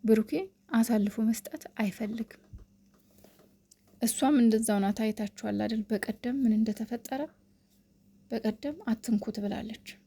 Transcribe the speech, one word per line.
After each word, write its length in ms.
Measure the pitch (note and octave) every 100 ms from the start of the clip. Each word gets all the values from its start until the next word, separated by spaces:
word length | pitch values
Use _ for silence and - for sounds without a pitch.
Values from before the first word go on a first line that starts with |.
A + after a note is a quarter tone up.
ብሩኬ 280 | A3+ A3 A3 D4+ F#4+ _ _
አሳልፎ 440 | A#3 A3+ A#3+ G3+ G3+
መስጠት 380 | A3 A3+ - - - -
አይፈልግም። 680 | G#3+ - G#3+ A3 A3 - _ - - _ _ _ _ _ - _ _ _ _ _ _ _
እሷም 320 | A#3 - C4+ D4
እንደዛው 420 | A#3 A3 A3+ G3+
ናት። 200 | G3 G#3
አይታችኋል 560 | A3 G#3+ G#3 - A3 G3+
አይደል? 220 | G#3+ A3
በቀደም 520 | G#3 G#3 - G#3+ A#3+ C4+
ምን 140 | B3
እንደተፈጠረ። 680 | G#3+ A3 G#3 A3 A#3+ - C4+ D4+ _ _ _ _ _ _ _ _ _ _
በቀደም 460 | A3+ A3 G#3+ C#4+ D#4
«አትንኩት» 520 | G#4 A3+ - G#3 G#3+ G#3
ብላለች። 460 | G3+ G#3 G#3+ A3 - -